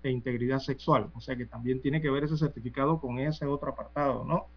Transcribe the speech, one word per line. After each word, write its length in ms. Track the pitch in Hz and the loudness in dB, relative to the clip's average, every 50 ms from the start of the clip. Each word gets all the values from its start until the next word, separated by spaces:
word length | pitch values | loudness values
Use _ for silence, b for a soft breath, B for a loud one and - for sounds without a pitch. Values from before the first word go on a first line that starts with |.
| - | -2
e 60 | 135 | -2
integridad 500 | 127 123 117 135 123 117 120 123 135 135 | 0 0 0 0 -2 0 2 2 2 0
sexual. 500 | - - 135 - - - 151 123 104 - - | 0 -2 -4 -2 2 4 4 4 4 0 -6
O 40 | 117 | -10
sea 160 | - - 131 | -8 -6 -6
que 100 | 123 123 | -6 -6
también 360 | - - 117 117 123 131 131 | -8 -8 -4 0 0 0 2
tiene 200 | - 143 147 156 | 2 2 2 2
que 80 | 156 143 | 2 2
ver 140 | 135 143 147 | 2 2 2
ese 140 | 151 160 151 | 0 0 2
certificado 640 | 160 139 - 120 113 123 117 139 135 147 165 160 | 0 0 0 -2 -8 -6 -2 0 2 2 2 2
con 180 | 151 123 120 123 | 0 -2 -2 0
ese 260 | 135 151 156 - 147 | 0 0 -2 -2 -2
otro 260 | 139 143 143 - - | -2 -2 -2 -2 -4
apartado, 520 | - - - - - 143 147 139 127 117 123 | -6 -6 -8 -6 -2 0 2 2 2 0 0
¿no? 220 | 135 156 185 - - - | 0 0 0 0 -4 -10